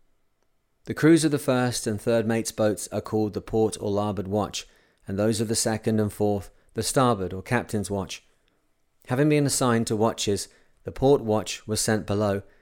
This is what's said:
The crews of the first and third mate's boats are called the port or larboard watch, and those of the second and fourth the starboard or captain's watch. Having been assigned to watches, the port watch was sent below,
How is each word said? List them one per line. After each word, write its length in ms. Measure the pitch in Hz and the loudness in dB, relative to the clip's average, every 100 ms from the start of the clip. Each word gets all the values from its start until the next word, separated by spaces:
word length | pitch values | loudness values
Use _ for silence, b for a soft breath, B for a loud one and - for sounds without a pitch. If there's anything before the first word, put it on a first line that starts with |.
| _ _ _ _ _ _ _ _ - | _ _ _ _ _ _ _ _ -10
The 80 | |
crews 300 | 113 151 165 | 2 6 6
of 60 | 156 | 4
the 80 | 143 | 0
first 480 | - 127 123 117 117 | 0 2 0 -2 -4
and 140 | 104 | -2
third 260 | 123 117 107 | 0 0 2
mate's 240 | 113 107 | -2 -2
boats 380 | - 107 98 - | 0 0 0 -4
are 100 | 107 | -6
called 340 | - 110 107 | -2 -2 0
the 60 | 95 | -4
port 360 | - 113 110 - | -2 2 2 0
or 120 | 101 | -4
larboard 340 | 101 104 98 95 | -2 -2 -4 -2
watch, 400 | 104 92 - - b b b - | -2 -2 -6 -14 b b b -6
and 100 | 98 | 0
those 240 | 110 110 | 0 0
of 60 | 110 | 0
the 80 | |
second 460 | 113 117 107 117 110 | 0 0 -2 0 0
and 120 | 107 | 0
fourth 380 | - 104 101 - _ _ | 0 0 0 -6 _ _
the 80 | - | -6
starboard 500 | 107 143 127 104 90 | -2 2 2 2 -2
or 80 | 92 | -8
captain's 480 | - 120 85 107 95 | -4 -4 -2 -6 -4
watch. 360 | 101 87 - _ _ _ _ _ _ _ _ - | -4 -6 -12 _ _ _ _ _ _ _ _ -4
Having 220 | 127 151 | 0 4
been 180 | 147 143 | 4 2
assigned 400 | - 127 117 113 | 2 2 2 0
to 80 | |
watches, 540 | 110 113 - - 101 - b b b | 0 0 0 -2 -2 -4 b b b
the 80 | - | -12
port 300 | - 135 143 | 0 4 4
watch 480 | 110 107 92 - - | 2 -2 -2 -10 -6
was 120 | 107 | -4
sent 240 | - 107 | 0 0
below, 380 | 87 101 104 98 - b | 0 0 0 -2 -6 b